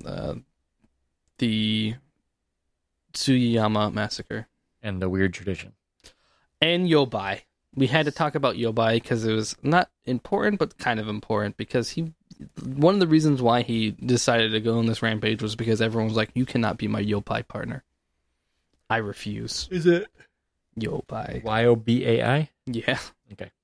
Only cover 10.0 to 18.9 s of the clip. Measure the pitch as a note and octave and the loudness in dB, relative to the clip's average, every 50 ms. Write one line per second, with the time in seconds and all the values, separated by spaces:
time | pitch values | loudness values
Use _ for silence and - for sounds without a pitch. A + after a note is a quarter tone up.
10 | _ - B2+ A#2 - - G3+ G#3 G#3 G#3+ G#3 F#3+ D3+ - - - - B2+ A#2 A2 | _ -6 -6 -6 -4 -4 -2 0 0 0 0 0 -2 -4 -4 -4 -4 -2 -2 -2
11 | G#2+ A2 G#2 G#2 - - A2+ G#2 G#2 G#2 - - A2+ - - B2+ A#2 - - E3 | -4 -4 -6 -8 -4 -2 -2 -2 -2 -4 -6 -8 -8 -2 -2 -2 -2 -2 -4 -6
12 | E3 D#3+ D#3+ _ _ _ - - - - _ - - B2+ C3 C#3 D3+ F3 G3+ G3+ | -6 -6 -10 _ _ _ -20 -20 -20 -18 _ -12 -10 -8 0 4 4 4 6 4
13 | F3+ D#3+ D#3 D#3 D#3 D#3 C#3+ B2+ B2 A#2 A#2+ B2 A#2 - A#2 A2+ A2 G#2+ - - | 4 6 4 4 6 4 2 4 4 4 4 4 2 0 0 0 0 -2 -4 -4
14 | - B2 B2 A#2 - C3+ A#2+ A#2 A2 A2 A2 A2 A2 A2+ A2+ A#2 A2+ A2+ A2 - | 0 2 2 2 4 2 2 2 2 2 0 0 0 0 0 2 2 0 0 0
15 | A#2 A2+ A2 G#2+ - A2 A2+ G#2+ A2+ G#2 G#2+ A2 A2+ A#2 A2 G#2+ A2+ A2+ A2+ A2+ | 0 -2 -2 0 0 -2 -2 0 -2 -4 -4 -4 0 0 2 2 2 0 0 0
16 | A2 A2 G#2+ A2 A2 - - B2+ C3 - - B2 A2+ G#2+ - - - G#2+ G#2+ G#2+ | -2 0 0 0 -2 -2 -2 -2 -2 0 0 0 0 0 -2 -2 -4 -4 -2 -2
17 | G#2 G#2+ G#2 G2+ - - A2+ A2 A2 - - G#2+ A2+ A#2 - C3+ - _ _ _ | -2 -2 -2 -2 -2 -4 -6 -6 -6 -8 -10 -10 -10 -8 -10 -12 -14 _ _ _
18 | _ _ _ _ _ _ _ _ _ _ _ _ _ _ _ _ _ - | _ _ _ _ _ _ _ _ _ _ _ _ _ _ _ _ _ -2